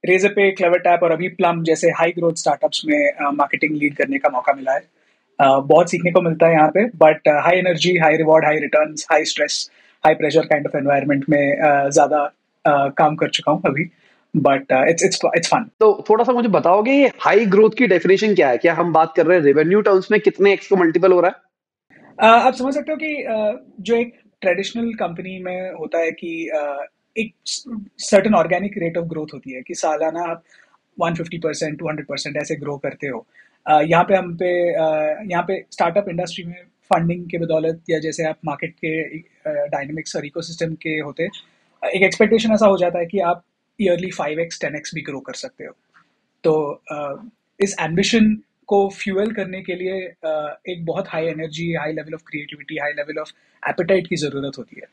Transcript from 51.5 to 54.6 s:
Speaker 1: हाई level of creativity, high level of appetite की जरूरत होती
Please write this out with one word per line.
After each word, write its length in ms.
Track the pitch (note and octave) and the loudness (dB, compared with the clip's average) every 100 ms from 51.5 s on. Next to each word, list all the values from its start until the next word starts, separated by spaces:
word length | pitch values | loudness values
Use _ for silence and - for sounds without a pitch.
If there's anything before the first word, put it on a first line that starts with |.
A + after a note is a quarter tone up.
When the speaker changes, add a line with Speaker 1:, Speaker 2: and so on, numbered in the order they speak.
| D3+ E3+ | -6 -6
Speaker 1:
हाई 200 | E3 D3+ | -4 -6
level 160 | D#3 D3+ | -8 -12
of 100 | D#3+ | -16
creativity, 680 | _ D3+ D3 D3 D3+ D#3 | _ -14 -12 -18 -12 -8
high 160 | D3 D3 | -6 -6
level 220 | D3 D#3 | -8 -10
of 120 | D#3 _ _ _ C#3+ | -12 _ _ _ -8
appetite 340 | C#3+ F3 F#3+ E3+ | -4 0 0 0
की 60 | |
जरूरत 420 | E3 D3 C#3 C#3 | -6 -6 -6 -10
होती 180 | C3 | -12